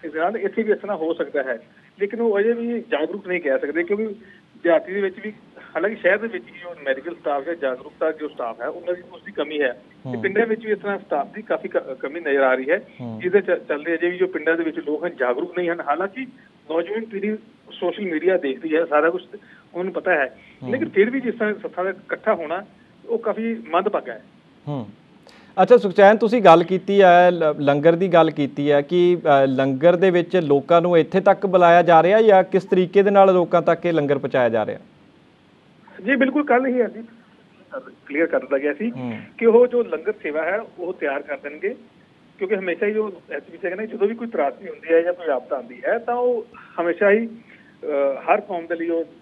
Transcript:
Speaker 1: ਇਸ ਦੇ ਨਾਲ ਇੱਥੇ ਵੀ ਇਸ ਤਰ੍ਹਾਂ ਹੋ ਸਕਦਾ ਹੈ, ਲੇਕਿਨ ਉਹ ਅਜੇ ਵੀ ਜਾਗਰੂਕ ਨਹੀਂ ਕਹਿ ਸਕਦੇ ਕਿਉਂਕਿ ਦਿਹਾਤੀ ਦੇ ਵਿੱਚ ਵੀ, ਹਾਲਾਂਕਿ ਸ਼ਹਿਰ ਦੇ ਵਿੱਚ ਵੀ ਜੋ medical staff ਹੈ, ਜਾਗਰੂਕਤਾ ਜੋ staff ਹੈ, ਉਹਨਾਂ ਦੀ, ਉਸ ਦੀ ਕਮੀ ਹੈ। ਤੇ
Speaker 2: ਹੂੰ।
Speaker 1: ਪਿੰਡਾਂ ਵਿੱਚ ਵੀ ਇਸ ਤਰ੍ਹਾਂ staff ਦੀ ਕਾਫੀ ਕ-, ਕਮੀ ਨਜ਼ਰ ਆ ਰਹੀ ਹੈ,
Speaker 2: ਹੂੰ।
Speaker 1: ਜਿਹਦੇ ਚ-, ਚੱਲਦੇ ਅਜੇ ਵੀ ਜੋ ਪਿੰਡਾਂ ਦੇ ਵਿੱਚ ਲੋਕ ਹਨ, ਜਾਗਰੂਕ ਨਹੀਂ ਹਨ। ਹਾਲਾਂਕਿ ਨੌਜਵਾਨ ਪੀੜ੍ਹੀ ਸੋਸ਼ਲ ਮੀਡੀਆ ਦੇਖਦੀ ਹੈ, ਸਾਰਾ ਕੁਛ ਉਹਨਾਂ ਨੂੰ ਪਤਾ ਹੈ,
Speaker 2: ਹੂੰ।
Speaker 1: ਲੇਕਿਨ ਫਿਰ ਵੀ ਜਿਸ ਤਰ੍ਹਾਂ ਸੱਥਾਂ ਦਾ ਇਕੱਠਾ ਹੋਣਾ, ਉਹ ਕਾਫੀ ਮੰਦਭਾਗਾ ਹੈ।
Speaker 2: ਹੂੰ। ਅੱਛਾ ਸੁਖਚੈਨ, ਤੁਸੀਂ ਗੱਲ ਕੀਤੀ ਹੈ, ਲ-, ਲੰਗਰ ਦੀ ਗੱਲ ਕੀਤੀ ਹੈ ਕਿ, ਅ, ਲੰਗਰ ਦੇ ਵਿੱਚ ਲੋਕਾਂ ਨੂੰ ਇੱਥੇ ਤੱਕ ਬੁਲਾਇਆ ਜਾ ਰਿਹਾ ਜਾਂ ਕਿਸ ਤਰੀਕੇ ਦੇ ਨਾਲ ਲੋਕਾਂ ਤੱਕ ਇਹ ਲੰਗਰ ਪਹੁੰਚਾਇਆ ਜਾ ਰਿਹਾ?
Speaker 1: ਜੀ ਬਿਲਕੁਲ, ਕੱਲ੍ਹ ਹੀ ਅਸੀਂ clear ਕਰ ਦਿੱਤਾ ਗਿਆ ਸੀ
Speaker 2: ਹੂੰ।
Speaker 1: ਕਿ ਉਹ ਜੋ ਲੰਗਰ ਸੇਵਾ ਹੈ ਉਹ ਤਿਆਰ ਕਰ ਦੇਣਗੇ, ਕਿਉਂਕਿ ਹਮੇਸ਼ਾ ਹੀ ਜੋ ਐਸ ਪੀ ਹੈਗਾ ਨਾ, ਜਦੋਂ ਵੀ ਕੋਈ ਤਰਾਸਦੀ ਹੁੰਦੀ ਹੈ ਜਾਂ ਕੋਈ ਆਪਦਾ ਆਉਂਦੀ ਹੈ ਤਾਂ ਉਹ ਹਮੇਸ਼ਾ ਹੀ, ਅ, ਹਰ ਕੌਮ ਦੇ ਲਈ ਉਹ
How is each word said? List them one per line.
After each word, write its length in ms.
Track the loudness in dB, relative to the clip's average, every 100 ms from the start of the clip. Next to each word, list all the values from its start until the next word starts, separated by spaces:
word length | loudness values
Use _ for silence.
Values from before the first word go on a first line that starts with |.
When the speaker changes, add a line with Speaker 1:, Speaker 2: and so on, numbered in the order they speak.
Speaker 1:
ਇਸ 80 | -10
ਦੇ 80 | -4
ਨਾਲ 180 | -4 -2
ਇੱਥੇ 260 | -6 -4
ਵੀ 80 | -2
ਇਸ 60 | -2
ਤਰ੍ਹਾਂ 200 | -4 -6
ਹੋ 160 | -4
ਸਕਦਾ 300 | -4 -4 -4
ਹੈ, 160 | -4 -8 -10 _ _ _
ਲੇਕਿਨ 220 | -6 -2
ਉਹ 180 | -2 0
ਅਜੇ 140 | 0
ਵੀ 280 | -2 -4 -6
ਜਾਗਰੂਕ 460 | -4 -4 -4 -6 -6
ਨਹੀਂ 140 | -4
ਕਹਿ 180 | -2 -2
ਸਕਦੇ 240 | -2 -4
ਕਿਉਂਕਿ 240 | -4 -4 -4 -8 -18 -20 _ -6
ਦਿਹਾਤੀ 300 | 2 2 0
ਦੇ 80 | -4
ਵਿੱਚ 140 | -4 -6
ਵੀ, 100 | -14 -16 _ -20 -12 -4
ਹਾਲਾਂਕਿ 200 | -4 0
ਸ਼ਹਿਰ 220 | 0 0
ਦੇ 100 | -4
ਵਿੱਚ 180 | -10 -14
ਵੀ 140 | -18
ਜੋ 120 | -16 -10
medical 320 | -6 -6 -6 -8
staff 320 | -6 -6 -6
ਹੈ, 60 |
ਜਾਗਰੂਕਤਾ 580 | -6 -6 -6 -12 _ -4
ਜੋ 160 | -4 -10
staff 340 | -8 -10 -8
ਹੈ, 60 | -10
ਉਹਨਾਂ 260 | -10 -8
ਦੀ, 80 | -10 -10
ਉਸ 80 | -20 -16
ਦੀ 60 |
ਕਮੀ 300 | -10 -8 -4
ਹੈ। 100 | -4
ਤੇ 360 | -4 -18 _ -12
Speaker 2:
ਹੂੰ। 120 | -6
Speaker 1:
ਪਿੰਡਾਂ 240 | -4 -2 -2
ਵਿੱਚ 200 | -2 -4
ਵੀ 60 |
ਇਸ 60 | -6
ਤਰ੍ਹਾਂ 220 | -4 -8
staff 280 | -6 -6 -6
ਦੀ 80 | -12
ਕਾਫੀ 260 | -8 -8 -4
ਕ-, 100 | -6
ਕਮੀ 420 | -6 -10 -10 -8
ਨਜ਼ਰ 200 | -2 0
ਆ 160 | 2 0
ਰਹੀ 140 | -2
ਹੈ, 100 | -4 -4 -16
Speaker 2:
ਹੂੰ। 180 | -14 -8
Speaker 1:
ਜਿਹਦੇ 200 | 0 0
ਚ-, 180 | 0 -4 -4
ਚੱਲਦੇ 280 | -6 -4 -2
ਅਜੇ 140 | -4
ਵੀ 80 | -2
ਜੋ 100 | -4
ਪਿੰਡਾਂ 300 | -2 -2 -2
ਦੇ 60 |
ਵਿੱਚ 160 | -2 -6
ਲੋਕ 260 | -6 -6 -6
ਹਨ, 100 | -4
ਜਾਗਰੂਕ 420 | -2 -2 -4 -6
ਨਹੀਂ 120 | -4
ਹਨ। 100 | -6
ਹਾਲਾਂਕਿ 420 | -4 -4 -4 -8 -14 -16 _ _ -6
ਨੌਜਵਾਨ 340 | -6 -4 -8 -8
ਪੀੜ੍ਹੀ 320 | -6 -6 -6 -10 _ _
ਸੋਸ਼ਲ 320 | -8 -6 -6
ਮੀਡੀਆ 340 | -6 -2 0 0
ਦੇਖਦੀ 380 | -2 -6 -2 -2
ਹੈ, 100 | 0
ਸਾਰਾ 240 | 2 2
ਕੁਛ 140 | -2 -10 -20 -20 -20 _
ਉਹਨਾਂ 100 | -8
ਨੂੰ 100 | -6
ਪਤਾ 180 | -4 -2
ਹੈ, 260 | 0 -2 -6 -20 _
Speaker 2:
ਹੂੰ। 80 | -6
Speaker 1:
ਲੇਕਿਨ 180 | -6 -2
ਫਿਰ 200 | 0 0
ਵੀ 120 | 0
ਜਿਸ 140 | -6 -4
ਤਰ੍ਹਾਂ 180 | -6
ਸੱਥਾਂ 300 | -6 -10 -6
ਦਾ 60 | -6
ਇਕੱਠਾ 460 | -8 -12 -8 -4 -4
ਹੋਣਾ, 300 | -4 -10 -10 _ _ _ -6
ਉਹ 120 | -6
ਕਾਫੀ 420 | -4 -4 -6 -8 -2
ਮੰਦਭਾਗਾ 440 | -2 0 -4 -6
ਹੈ। 100 | -16 -18 _ _ _ -10
Speaker 2:
ਹੂੰ। 200 | -10 -10 -18 _ _ _ -20 -12 0
ਅੱਛਾ 160 | 6 6
ਸੁਖਚੈਨ, 400 | 4 6 6 6
ਤੁਸੀਂ 240 | 2 6
ਗੱਲ 220 | 8 8
ਕੀਤੀ 380 | 6 -2 0 6
ਹੈ, 300 | 8 8 6
ਲ-, 240 | 4 0 2
ਲੰਗਰ 360 | 2 4 4 4
ਦੀ 120 | 4
ਗੱਲ 240 | 4 4
ਕੀਤੀ 400 | 2 -4 -2 2
ਹੈ 100 | 2
ਕਿ, 360 | 2 2 4 2 4
ਅ, 200 | 4 4
ਲੰਗਰ 500 | 2 -2 4 4 4
ਦੇ 140 | 4
ਵਿੱਚ 260 | 2 2 -2
ਲੋਕਾਂ 460 | 2 0 4 2
ਨੂੰ 160 | 4 2
ਇੱਥੇ 220 | 2 2
ਤੱਕ 260 | 2 2 2
ਬੁਲਾਇਆ 360 | 4 6 6
ਜਾ 220 | 8 6
ਰਿਹਾ 180 | 6 4
ਜਾਂ 220 | 6 6
ਕਿਸ 200 | 4 -2
ਤਰੀਕੇ 400 | 0 0 2 2
ਦੇ 80 | 4
ਨਾਲ 220 | 6 6
ਲੋਕਾਂ 280 | 4 2 0
ਤੱਕ 240 | 2 0 0
ਇਹ 80 |
ਲੰਗਰ 240 | 0 0 -2
ਪਹੁੰਚਾਇਆ 320 | 0 0 2
ਜਾ 160 | 0 -4
ਰਿਹਾ? 140 | -8 -14 _ _ _ _ _ _ _ _ _ -20 -10 -2
Speaker 1:
ਜੀ 100 | 2
ਬਿਲਕੁਲ, 280 | 2 0
ਕੱਲ੍ਹ 240 | 2 2 2
ਹੀ 180 | 0 -2
ਅਸੀਂ 180 | -4 -18 -20 _ _ _ _ _ -16 -16 -20 -8
clear 200 | -2 0
ਕਰ 140 | -2
ਦਿੱਤਾ 180 | -2 -2
ਗਿਆ 160 | -2
ਸੀ 180 | -4 -6
Speaker 2:
ਹੂੰ। 260 | -6 -10 -10 -14 0
Speaker 1:
ਕਿ 80 | 4
ਉਹ 220 | 6 4
ਜੋ 160 | 2
ਲੰਗਰ 300 | -2 -4 -6 -6
ਸੇਵਾ 200 | -6 -4
ਹੈ 160 | -4 -6 -8 -12
ਉਹ 140 | -10
ਤਿਆਰ 280 | -6 -6 -6
ਕਰ 160 | -8 -12
ਦੇਣਗੇ, 380 | -12 -8 -8 -8 -18 _ _ _ _ _
ਕਿਉਂਕਿ 180 | -4 -2
ਹਮੇਸ਼ਾ 320 | -2 -2 -2
ਹੀ 60 |
ਜੋ 200 | -2 -4 -8 _
ਐਸ 120 | -12
ਪੀ 140 | -12 -10 -8
ਹੈਗਾ 100 | -8
ਨਾ, 100 | -10
ਜਦੋਂ 220 | -2 -2
ਵੀ 80 | -2
ਕੋਈ 120 | -8
ਤਰਾਸਦੀ 420 | -4 -4 -4 -16
ਹੁੰਦੀ 240 | -16 0
ਹੈ 80 | 2
ਜਾਂ 120 | 2
ਕੋਈ 140 | -4 -2
ਆਪਦਾ 280 | -4 -4 -8
ਆਉਂਦੀ 260 | -8 -10 -4
ਹੈ 100 | -4
ਤਾਂ 180 | -4 -2
ਉਹ 300 | -2 -2 -6 -20 -16 -6
ਹਮੇਸ਼ਾ 300 | -4 2 2
ਹੀ, 160 | 2 0
ਅ, 600 | -10 -20 -20 _ _ -6 -2 -2 -2 0
ਹਰ 100 | -2
ਕੌਮ 260 | -2 -10 -6
ਦੇ 80 | -6
ਲਈ 140 | -4
ਉਹ 140 | -4 -6 -12